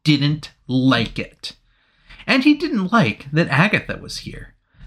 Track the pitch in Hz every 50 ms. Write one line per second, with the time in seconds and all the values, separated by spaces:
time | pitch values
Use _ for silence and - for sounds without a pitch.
0 | - 151 147 139 143 147 160 156 - - _ _ _ - 127 131 127 131 123 117
1 | 110 - - 113 95 - _ _ - - - _ _ _ _ _ _ _ _ _
2 | _ _ - - - - 233 262 254 302 294 294 349 302 294 202 185 180 233 233
3 | 156 107 - - - 139 147 156 170 - 139 135 185 214 - 139 - - - -
4 | 98 - - - - - - - - - _ _ _ _ _ - -